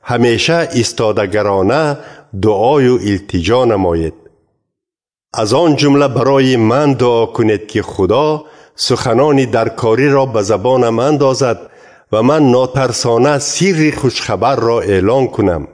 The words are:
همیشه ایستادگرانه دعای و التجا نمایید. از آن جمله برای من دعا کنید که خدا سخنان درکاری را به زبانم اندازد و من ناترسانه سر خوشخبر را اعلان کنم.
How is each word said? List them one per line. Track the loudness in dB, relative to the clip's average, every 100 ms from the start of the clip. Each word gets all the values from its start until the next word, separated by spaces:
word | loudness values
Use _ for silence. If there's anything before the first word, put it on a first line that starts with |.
همیشه | -4 0 2 0 0 -2 -2
ایستادگرانه | -2 -4 -2 -2 0 -2 -2 0 0 2 0 0 -4 -10 -20 -16 -4
دعای | -2 2 2 2 2
و |
التجا | 2 0 -4 -4 -4 0 0 2
نمایید. | 0 0 -2 -4 -8 -20 _ _ _ _ _ _ _ _ _ _
از | -6 -2
آن | 0 2 2
جمله | 2 2 2
برای | 0 0 2 2 2
من | 2 2 0
دعا | 0 0 2 -2
کنید | 0 0 0 -2
که | -6
خدا | -6 -2 0 2 0 -2 -8 -20 -20 -10
سخنان | -4 -2 0 2 2 2 0
درکاری | 0 -2 -2 0 2 2
را | 2 0
به | -2
زبانم | 0 0 2 2 2 0
اندازد | 0 0 0 0 -2 -4 -8 -20 -20 -20 _
و | 0
من | 2 2 4
ناترسانه | 2 0 0 -2 -2 0 2 2 0
سر | -4 -2 -2 0 0 0
خوشخبر | -4 -4 -6 -2 0 0
را | 0 0
اعلان | 0 0 2 0 0
کنم. | 0 -2 -2 -6